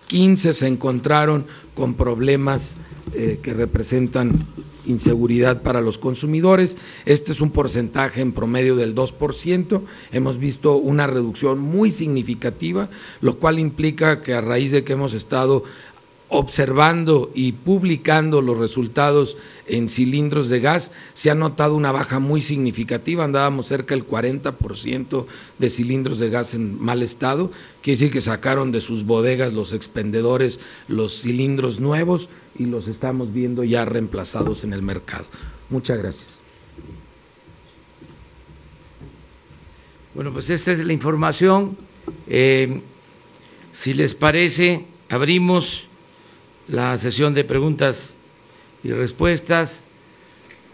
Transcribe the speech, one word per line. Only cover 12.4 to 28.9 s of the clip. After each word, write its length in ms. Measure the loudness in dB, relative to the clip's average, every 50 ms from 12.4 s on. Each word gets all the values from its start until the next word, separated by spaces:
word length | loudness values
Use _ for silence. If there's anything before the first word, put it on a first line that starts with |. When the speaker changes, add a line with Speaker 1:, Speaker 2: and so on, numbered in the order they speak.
| -4 -6 -4 -4 -6 -4 -2 -4 -4 -6 -8 -14 -18 -20 -10 0
Speaker 1:
lo 160 | 0 0 0 2
cual 200 | 2 2 2 2
implica 640 | 0 -2 -2 0 -2 -2 0 2 2 2 2 2
que 140 | 0 -2 -2
a 60 | -2
raíz 300 | 0 0 0 0 2 2
de 120 | 2 0 2
que 100 | 0 -2
hemos 220 | -2 -2 -2 -4
estado 480 | -6 -6 -2 0 2 4 4 2 2 0 -4 -12 -20 -20 -20 -20 -20 -20 _ _ _ -8 -2
observando 1040 | 0 0 0 0 0 0 0 2 4 4 4 4 4 2 2 4 4 4 4 0 -2
y 160 | -2 -2 -2
publicando 920 | -2 -2 0 2 2 2 2 0 0 0 0 2 2 2 4 4 2 2
los 160 | 2 2 0 0
resultados 800 | -2 -2 -2 -4 -4 -2 0 0 2 4 4 4 2 2 -2 -10 -18 -20 -20 -18 -8 -4
en 200 | -2 -2 -2 -2
cilindros 640 | 0 0 0 2 2 0 0 0 0 -2 0 0
de 100 | 0 2
gas, 320 | 2 2 2 0 -2 -6 -12 -20 -20 -18 -12
se 160 | -2 0 2
ha 60 | 2
notado 400 | 2 2 0 0 0 2 2 2
una 160 | 2 2 0
baja 280 | 0 -2 -2 -2 -2 0
muy 220 | 0 2 0 0
significativa. 800 | 0 -2 -2 0 0 -2 -2 -2 -4 -4 -4 -4 -2 -2 -2 -2 0
Andábamos 440 | 0 2 2 2 2 0 -2 -4 -4
cerca 260 | -4 -4 -2 -2 -4
del 100 | -4 -2
cuarenta 500 | -4 -4 -2 -2 -2 -2 -4 -4 -6 -4
por 220 | -4 -6 -6 -6
ciento 520 | -8 -8 -6 -6 -6 -6 -4 -6 -6 -6 -8 -12 -20 -20 -20 -6 -2
de 100 | -2 -2
cilindros 480 | 0 -2 -2 -2 -2 -2 -2 -4 -2 -2
de 140 | -2 -2
gas 240 | 0 -2 -4 -4 -6
en 280 | -6 -4 -6 -6 -4 -4
mal 200 | -2 -2 -2 -2
estado. 480 | -4 -4 -4 -2 -2 0 0 -2 -4 -6 -12 -18 -20 -20 -6 -2
Quiere 160 | 0 2 2
decir 120 | 2 2
que 100 | 2 0
sacaron 500 | 0 0 -2 -2 0 0 0 0 0 0
de 100 | -2 -2
sus 240 | -4 -4